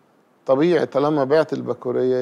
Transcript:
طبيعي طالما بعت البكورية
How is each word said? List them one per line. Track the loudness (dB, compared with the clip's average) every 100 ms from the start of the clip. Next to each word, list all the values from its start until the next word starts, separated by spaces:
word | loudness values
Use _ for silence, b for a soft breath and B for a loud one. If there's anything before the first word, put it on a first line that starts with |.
| _ _ _ _ -2
طبيعي | 2 2 2 0
طالما | 0 0 0
بعت | 2 2 0
البكورية | -4 -6 -8 -4 -2 0 -2